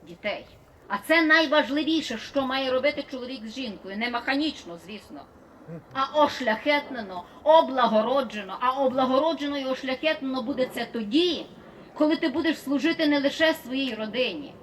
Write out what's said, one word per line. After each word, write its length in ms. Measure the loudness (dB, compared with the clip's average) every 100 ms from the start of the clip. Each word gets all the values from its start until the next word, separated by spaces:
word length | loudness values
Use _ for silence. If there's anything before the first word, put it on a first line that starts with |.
| -20
дітей? 380 | -10 -8 -8 -10 -20 -20 -20 -8
А 100 | -8
це 240 | 2 4
найважливіше, 960 | 6 4 6 2 2 0 0 0 -2 -8
що 240 | -4 -2
має 300 | -2 -2 0
робити 340 | 2 2 0 -8
чоловік 360 | -10 -10 -10 -10
з 80 | -10
жінкою. 420 | -10 -10 -10 -6
Не 120 | -4
механічно, 680 | -4 -2 0 -2 -4 -14 -16 -14
звісно, 360 | -16 -16 -20 -20 -20 -20 -20 -16 -16 -10
а 300 | -4 0 4
ошляхетнено, 1000 | 4 2 -2 0 2 0 0 -10 -10 -12 -12 -4
облагороджено. 1120 | 6 6 6 2 4 4 4 0 0 -6 -8 -2
А 120 | 0
облагороджено 840 | 2 2 2 2 4 2 0 -4 -4
і 80 | -4
ошляхетнено 760 | -4 -4 -2 0 0 -4 -4
буде 220 | -4 -2 -2
це 200 | -4 -6
тоді, 520 | -6 0 2 2 -2 -8 -18 -20 -20 -18
коли 220 | 0 2 2
ти 140 | 0
будеш 300 | 0 -2 -2
служити 480 | -2 0 0 0 2
не 120 | 2
лише 340 | 0 2 0
своїй 420 | 0 -4 -4 -4 -4
родині 580 | -6 -2 -2 -4 -12 -16